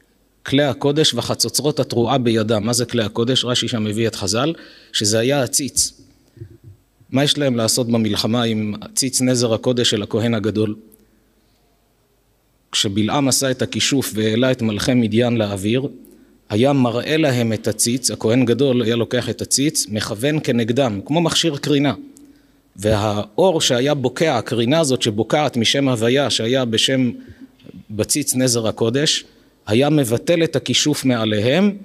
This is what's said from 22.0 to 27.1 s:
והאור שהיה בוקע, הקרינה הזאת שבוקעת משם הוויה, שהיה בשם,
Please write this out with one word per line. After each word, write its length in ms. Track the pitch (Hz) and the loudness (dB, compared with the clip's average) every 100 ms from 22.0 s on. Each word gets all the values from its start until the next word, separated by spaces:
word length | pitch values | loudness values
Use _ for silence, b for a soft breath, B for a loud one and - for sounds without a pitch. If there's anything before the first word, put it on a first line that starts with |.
| - - B B B B B - | -8 -20 B B B B B -4
והאור 840 | 104 107 107 104 98 - 185 160 | 0 2 0 -2 -4 2 2 2
שהיה 340 | - 120 139 | 0 0 0
בוקע, 440 | 143 123 - 160 123 | 0 -2 0 0 0
הקרינה 420 | - 113 117 160 | -2 0 2 2
הזאת 220 | 147 123 | 2 2
שבוקעת 540 | 123 104 110 151 147 123 | 0 0 0 0 0 0
משם 320 | 107 139 139 | 0 2 2
הוויה, 420 | 120 117 135 131 | 2 2 2 2
שהיה 340 | - 113 131 | 0 0 0
בשם, 460 | 123 110 - 131 123 | 0 0 0 2 0